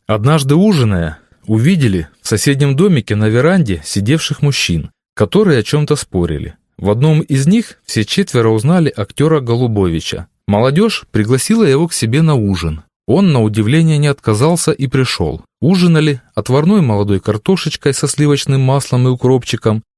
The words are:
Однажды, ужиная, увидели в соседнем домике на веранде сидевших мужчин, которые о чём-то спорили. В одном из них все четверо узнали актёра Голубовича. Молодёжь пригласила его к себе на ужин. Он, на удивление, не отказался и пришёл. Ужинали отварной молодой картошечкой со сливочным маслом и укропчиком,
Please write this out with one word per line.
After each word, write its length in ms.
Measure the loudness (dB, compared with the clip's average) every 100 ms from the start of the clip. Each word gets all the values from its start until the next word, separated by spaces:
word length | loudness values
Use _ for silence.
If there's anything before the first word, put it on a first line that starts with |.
| -4
Однажды, 480 | -2 0 0 2
ужиная, 640 | 2 2 2 2 0 -2 -6 _ _ -4
увидели 600 | 0 2 2 2 0 -4 _
в 80 | -4
соседнем 480 | -2 0 0 0 2
домике 400 | 2 2 0 -2
на 120 | 0
веранде 520 | 2 2 2 0 -2
сидевших 600 | -4 -4 0 -2 -2 -2
мужчин, 480 | -2 -2 -2 -4 -4 -16 _
которые 460 | -2 0 2 2 2
о 20 |
чём-то 340 | 0 -2 -2 -4
спорили. 600 | -4 -4 -2 -4 -8 -14 _ -6
В 140 | -2
одном 300 | 0 2 0
из 260 | 0 0 2
них 320 | 2 0 -12
все 200 | -6 -4
четверо 440 | -2 -2 -2 0 2
узнали 400 | 2 2 2 0
актёра 520 | -2 -10 -2 0 0
Голубовича. 880 | 0 -2 0 0 0 -2 -6 -10 -12 _ -2
Молодёжь 580 | 0 2 2 0 -2 -6
пригласила 540 | -4 0 -2 0 0
его 240 | 2 2 0
к 40 |
себе 300 | -2 -2 0
на 120 | 2
ужин. 480 | 2 0 -2 -4 -8 -14 _ -2
Он, 260 | 0 2
на 100 | 2
удивление, 560 | 0 0 0 2 2 2
не 80 | 0
отказался 640 | -2 -2 0 0 0 -2
и 140 | -2 -2
пришёл. 560 | -2 -2 -2 -4 -6 -14 _
Ужинали 600 | 0 2 4 2 2 -2 -6
отварной 460 | -8 -2 0 2 2
молодой 400 | 2 0 0 0
картошечкой 720 | -2 -4 -2 -2 -2 -4 -4
со 140 | -2 -4
сливочным 540 | 0 0 0 0 0
маслом 480 | 2 0 0 0 0
и 20 |
укропчиком, 720 | 0 2 0 0 -2 0 -2 -4